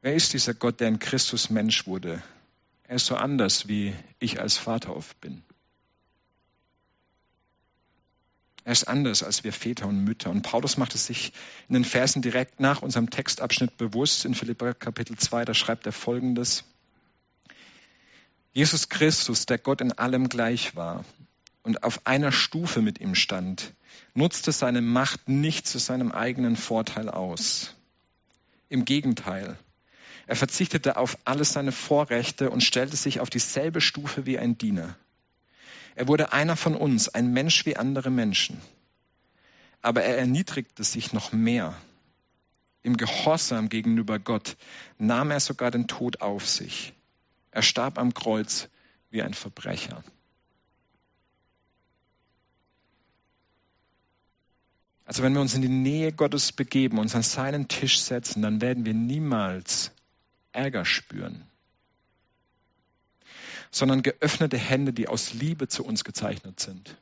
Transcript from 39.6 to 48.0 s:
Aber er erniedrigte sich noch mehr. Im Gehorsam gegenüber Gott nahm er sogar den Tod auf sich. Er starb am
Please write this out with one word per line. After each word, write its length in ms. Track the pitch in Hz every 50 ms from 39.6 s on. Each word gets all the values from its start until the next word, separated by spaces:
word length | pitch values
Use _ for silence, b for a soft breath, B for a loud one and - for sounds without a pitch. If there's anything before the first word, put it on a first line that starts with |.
| b b b b
Aber 220 | - 117 117 120 -
er 140 | - 127 123
erniedrigte 640 | 131 123 127 147 196 - - 139 117 _ _ - 110
sich 280 | - - 120 110 -
noch 200 | - 107 - -
mehr. 440 | - 110 113 113 120 120 92 78 92 85 - - _ _ _ _ _ _ _ _ _ _ _ _ _ _ _ _ _ _ _
Im 120 | 123 123
Gehorsam 720 | 113 117 107 - - - 151 156 165 - - 123 113 110 107
gegenüber 520 | 107 113 110 117 113 113 110 101 110 104
Gott 360 | - - 117 107 - - - B B B B B B B B B
nahm 340 | 107 110 117 120 143 151
er 80 | 147 143
sogar 320 | - - 135 - 127 123
den 160 | 117 123 120 -
Tod 320 | - - 127 120 110 -
auf 260 | - 101 101 101 90
sich. 460 | - - - - - - - - - - _ _ _ _ _ _ _ _ _ _ _
Er 120 | - 110
starb 360 | 110 - - - 120 135 -
am 160 | -